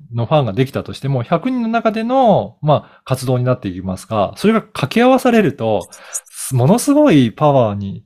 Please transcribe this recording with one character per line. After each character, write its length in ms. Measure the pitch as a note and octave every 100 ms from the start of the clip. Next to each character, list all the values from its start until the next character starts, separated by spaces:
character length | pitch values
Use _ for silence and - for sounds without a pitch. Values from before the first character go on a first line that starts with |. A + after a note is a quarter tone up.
| -
の 120 | A#2 A#2
フ 80 |
ァ 100 | D#3
ン 20 | B2
が 80 |
で 120 | F#2+ C3+
き 60 |
た 120 | G#2+
と 100 | F#2
し 60 | G2
て 80 | C3+
も、 160 | C3+
百 260 | A#2+ E3+ B3+
人 120 | B3+
の 80 | A3+
中 220 | A3+ A3+
で 120 | G#3+
の、 540 | A3+ C4 B3+ D#3+ G2 -
ま 280 | D3 C3+ - -
あ、 20 | -
活 200 | B2+ B2+
動 120 | B2
に 80 | B2
な 100 | B2+
っ 40 |
て 100 | G2+
い 60 | F2+
き 60 |
ま 160 | F2+ F#2
す 80 | -
が、 280 | A2 F#2 -
そ 120 | G3
れ 60 |
が 80 | A3
掛 260 | G#3+ - -
け 140 | -
合 80 | B3
わ 100 | C4
さ 120 | B3+
れ 100 | A#3
る 140 | F#3 -
と、 320 | A2 G#2 - - - - - - -
も 160 | C3 D#3
の 120 | A#3
す 140 | -
ご 180 | C#4+ D4+
い 200 | D#3+ A#2+
パ 200 | - D3+
ワ 220 | C#3 A2+
ー 40 | G2+
に 260 | G2 G2